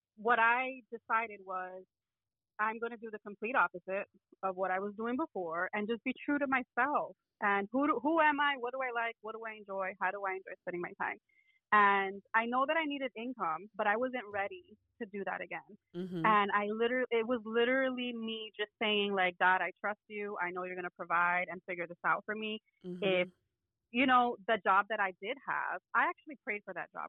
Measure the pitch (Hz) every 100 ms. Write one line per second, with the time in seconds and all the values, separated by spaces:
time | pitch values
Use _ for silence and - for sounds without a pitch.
0 | _ - 214 233 226 240 262 262 214 233
1 | - 226 226 208 190 185 185 185 185 _
2 | _ _ _ _ _ - 214 226 233 233
3 | 226 214 208 202 220 262 175 180 - 190
4 | - _ _ - 190 185 185 185 202 202
5 | 226 254 320 196 170 165 185 208 208 233
6 | 262 247 - 285 277 262 - - 269 262
7 | 160 - _ - 208 202 202 262 294 262
8 | 294 330 302 285 285 277 240 262 262 233
9 | 233 - 214 220 226 214 196 196 185 202
10 | 190 202 190 190 - 190 - 175 175 196
11 | - - _ _ _ _ - 214 202 196
12 | 190 196 - 220 233 254 277 330 311 285
13 | 269 220 240 240 170 160 208 196 208 220
14 | 254 247 208 202 202 185 175 214 _ -
15 | 220 202 185 185 185 165 160 208 _ 175
16 | 185 180 160 208 202 202 208 220 233 254
17 | 247 233 226 247 214 226 240 262 262 247
18 | 247 233 226 220 220 - 208 - 214 208
19 | 202 196 185 180 180 185 175 - 202 208
20 | - 214 202 208 175 180 180 180 180 -
21 | 175 170 175 180 180 180 - 175 170 175
22 | 175 165 - 214 214 214 _ _ 185 180
23 | 190 180 180 - _ _ _ _ _ 240
24 | 262 254 240 233 196 226 214 190 208 214
25 | 196 185 196 277 - 147 - 175 _ 226
26 | 302 - 302 262 - 208 208 170 151 -